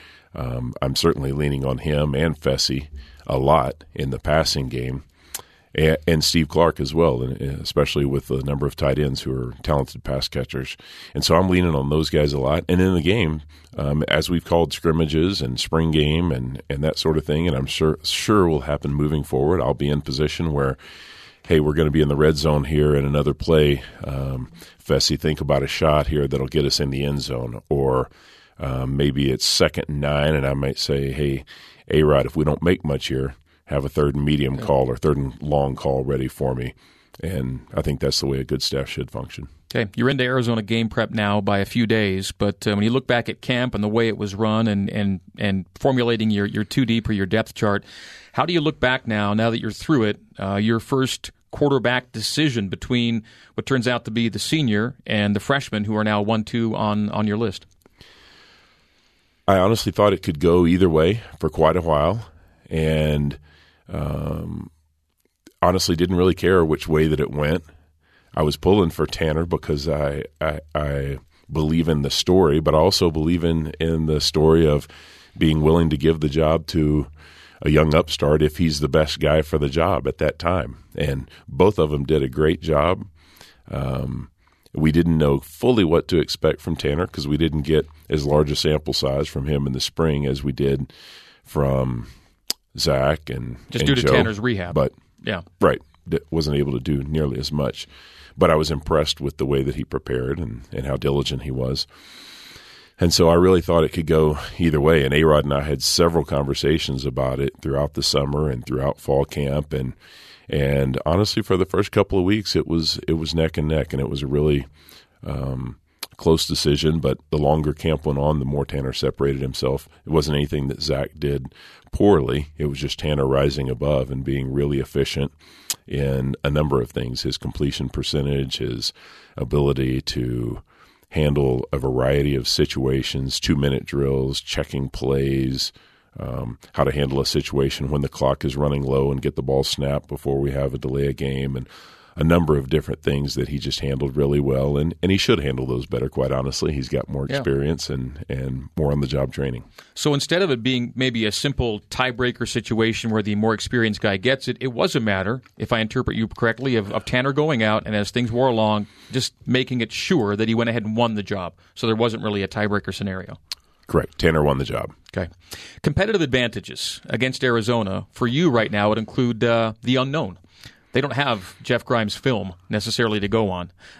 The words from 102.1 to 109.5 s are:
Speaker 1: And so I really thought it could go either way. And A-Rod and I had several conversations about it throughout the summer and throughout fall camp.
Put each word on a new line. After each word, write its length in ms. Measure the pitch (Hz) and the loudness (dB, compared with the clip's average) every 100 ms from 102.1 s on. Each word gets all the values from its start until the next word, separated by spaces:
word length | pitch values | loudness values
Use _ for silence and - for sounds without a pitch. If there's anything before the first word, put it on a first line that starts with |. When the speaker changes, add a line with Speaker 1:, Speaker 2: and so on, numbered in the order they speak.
| - - - - - - - - - | -20 -20 -20 -20 -20 -20 -20 -12 0
Speaker 1:
And 140 | 87 | 2
so 160 | - 82 | 6 6
I 60 | 87 | 8
really 260 | 92 92 | 6 6
thought 220 | 82 85 | 4 2
it 100 | 78 | 2
could 140 | 90 76 | 0 2
go 320 | 80 78 73 - - | 4 4 0 -6 0
either 240 | 85 73 | 2 4
way. 240 | 76 80 67 | 4 4 4
And 80 | |
A-Rod 320 | 73 80 73 71 | 4 6 4 2
and 80 | |
I 80 | 71 | 0
had 220 | 73 67 | -2 -2
several 420 | - - 85 82 71 | 0 2 2 2 0
conversations 800 | 71 69 67 69 80 - 65 67 | -2 -2 -2 0 0 -2 -4 -4
about 340 | 62 65 65 | -2 -2 -2
it 140 | 69 - | -4 -4
throughout 320 | 73 69 73 | -4 -2 -2
the 100 | 82 | -2
summer 460 | - 73 69 71 76 | -2 0 0 0 0
and 160 | 60 62 | -2 -4
throughout 340 | 64 67 - | -2 -2 -4
fall 240 | - 69 | 0 0
camp. 480 | 71 76 69 | 0 -2 -2